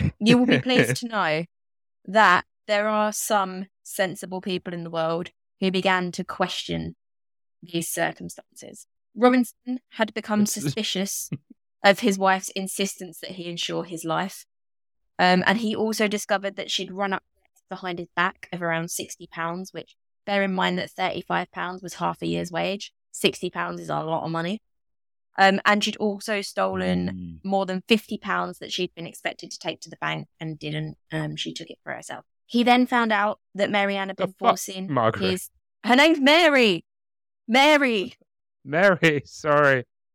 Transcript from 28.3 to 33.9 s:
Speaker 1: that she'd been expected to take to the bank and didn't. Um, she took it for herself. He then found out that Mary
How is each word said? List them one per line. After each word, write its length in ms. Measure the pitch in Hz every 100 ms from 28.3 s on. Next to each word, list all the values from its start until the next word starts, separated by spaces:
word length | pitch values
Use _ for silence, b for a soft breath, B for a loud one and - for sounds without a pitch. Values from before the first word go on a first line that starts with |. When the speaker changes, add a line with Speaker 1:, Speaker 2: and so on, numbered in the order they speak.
| 180 180 180
Speaker 1:
that 120 | -
she'd 220 | - 180
been 140 | - 165
expected 420 | - - - -
to 60 | -
take 240 | 170 160
to 80 | 165
the 80 | 160
bank 300 | 156 156 151 _
and 200 | 160 156
didn't. 380 | 151 151 156 - _
Um, 240 | 156 151 156
she 180 | 165
took 160 | 165 165
it 80 | -
for 80 | 147
herself. 340 | 127 - 131 - _ _
He 160 | 240
then 220 | 240 247 254
found 260 | 247 226
out 280 | 208 208 - _ 190
that 160 | 202
Mary 240 | 202 202